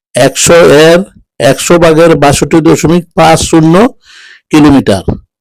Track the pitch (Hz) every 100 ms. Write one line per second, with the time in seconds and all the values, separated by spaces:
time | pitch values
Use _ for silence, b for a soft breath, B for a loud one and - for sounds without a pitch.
0 | _ - 135 - - 170 170 143 160 175
1 | 196 _ _ _ 131 135 - 175 165 156
2 | 170 151 143 - 156 165 156 156 - 175
3 | - - 160 160 - 165 160 175 247 -
4 | B B B B _ 156 147 135 107 95
5 | - - - _